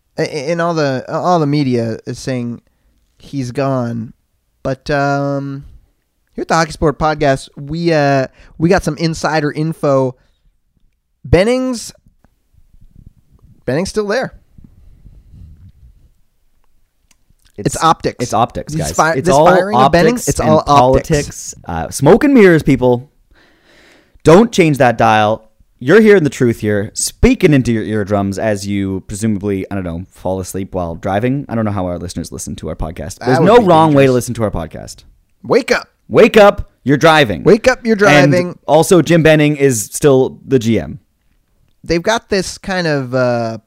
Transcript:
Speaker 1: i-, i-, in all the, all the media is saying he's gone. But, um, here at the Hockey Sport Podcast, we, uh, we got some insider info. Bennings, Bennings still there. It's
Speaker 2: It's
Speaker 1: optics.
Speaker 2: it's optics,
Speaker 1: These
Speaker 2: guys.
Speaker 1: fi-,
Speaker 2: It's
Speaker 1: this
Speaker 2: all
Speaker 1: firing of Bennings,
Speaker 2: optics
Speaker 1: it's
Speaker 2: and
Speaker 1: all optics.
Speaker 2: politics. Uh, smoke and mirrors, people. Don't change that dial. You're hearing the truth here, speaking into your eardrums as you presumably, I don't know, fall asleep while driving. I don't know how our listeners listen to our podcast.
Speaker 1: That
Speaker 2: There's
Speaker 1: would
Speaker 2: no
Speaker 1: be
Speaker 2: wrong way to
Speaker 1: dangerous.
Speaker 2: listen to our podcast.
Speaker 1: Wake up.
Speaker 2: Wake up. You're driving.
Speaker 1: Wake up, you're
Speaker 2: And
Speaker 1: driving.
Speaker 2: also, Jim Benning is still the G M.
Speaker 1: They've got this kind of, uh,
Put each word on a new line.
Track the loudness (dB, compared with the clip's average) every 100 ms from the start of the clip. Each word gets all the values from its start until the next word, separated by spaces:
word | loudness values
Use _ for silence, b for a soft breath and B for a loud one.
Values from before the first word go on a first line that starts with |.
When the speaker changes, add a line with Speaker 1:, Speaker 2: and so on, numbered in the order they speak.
| _ -8
Speaker 1:
i-, |
i-, | -6 -6 -6
in | -4
all | -2
the, | -2 -2 -4 -6
all | -6 0 0
the | 0
media | 0 0 -2 -4 -6 -10
is | -12
saying | -8 -8 -8 -12 _ _ _ _ _ _
he's | -14 -10 -8
gone. | -6 -4 -4 -4 -8 -12 -16 _ _ _ _
But, | -8 -8 -4
um, | -2 -2 -2 -4 -6 -8 -12 -16 -20 _ _ _ _ _
here | -12
at | -4
the |
Hockey | -2 -2
Sport | -2 -4 -2
Podcast, | -2 0 0 -2 -6 -16
we, | -12 -6 -2
uh, | 0 0 0 -2 b b -4
we | 0
got | 0
some | 0 -4
insider | -4 -4 -4 -2 -2
info. | -4 -6 -4 0 0 0 -6 _ _ _ _ _ _ _ _ _ _
Bennings, | -2 0 2 0 -4 -8 -12 -20 _ _ _ _ _ _ _ _ -20 -20 -20 _ _ _ _ _
Bennings | -6 -4 -4
still | -4 -4
there. | -4 -6 -10 _ _ -20 _ -20 -20 -20 -20 _ -20 -20 -20 -20 _ -20 _ _ _ _ _ _ _ _ _ _ _ _ _ _ _ _ -8
It's | -6
Speaker 2:
It's | 0
Speaker 1:
optics. | 0 0 -4 -6
Speaker 2:
it's | -4
optics, | -2 -2 -4 -10
Speaker 1:
These | -8
Speaker 2:
guys. | -4 -2
Speaker 1:
fi-, | -2
Speaker 2:
It's | 0 2
Speaker 1:
this |
Speaker 2:
all | 4 4
Speaker 1:
firing | 4 2 2
of | 2
Bennings, | 4 2 0
Speaker 2:
optics | -4
Speaker 1:
it's | -2
Speaker 2:
and | 2
Speaker 1:
all | 2 4
optics. | 4 4 2 0
Speaker 2:
politics. | -2 -4 -10 -18 -16 -10
Uh, | -8 -8
smoke | 0 4 4
and | 6
mirrors, | 6 6 4
people. | 2 2 2 0 -4 _ _ b b b b b b b b b
Don't | 6 6 6
change | 2 2 2
that | 2 2
dial. | 2 2 2 -2 _ _ _ _
You're | 2 4
hearing | 6 4
the | 2
truth | 0 0 0
here, | -2 -4 -4
speaking | -8 -10 -2 0 2 2
into | 2 2
your | -2
eardrums | -2 -4 -2 -2 -2 -2
as | -2 -4 -4
you | -4 -4 -6
presumably, | -8 -6 -4 -2 -4 -4 -6
I |
don't | -8
know, | -8 -8 -12
fall | -12 -6 -6
asleep | -6 -10 -8
while | -8 -8
driving. | -8 -4 -2 -2 -4 -6
I | -6
don't |
know | -4
how | -4 -6
our | -8
listeners | -10 -10 -12
listen | -12 -14 -12
to | -10
our | -10
podcast. | -10 -10 -14 -8
Speaker 1:
That | -2
Speaker 2:
There's | 2
Speaker 1:
would | 4
Speaker 2:
no | 4
Speaker 1:
be | 4
Speaker 2:
wrong | 4 4
way | 4
to | 4
Speaker 1:
dangerous. |
Speaker 2:
listen | 2 -2
to | -4
our | -6
podcast. | -6 -10 -12 -18 -20 -20 _ _ _
Speaker 1:
Wake | -2 -2 0
up. | -4 -6 _ -2
Speaker 2:
Wake | 2 4 6
up. | 6 4 -4 _
You're | -2 2
driving. | 4 4 2 0
Speaker 1:
Wake | 2 2 2
up, | -2
you're | -2 2 4
Speaker 2:
And | 4 4
Speaker 1:
driving. | 2 -2 -6 0
Speaker 2:
also, | 2 4 4
Jim | 4 4
Benning | 4 4 2 2
is | 0 0 -6
still | 0 2 4 2 -4
the | -2 0
G | 0 -2
M. | -4 -12 _ _ _ _ _ _ _ _
Speaker 1:
They've | -6 -4
got | -2 -4 -4
this | -4 -4 -10
kind | -8 -6 -4
of, | -4 -4
uh, | -2 -2 -2 -6 -10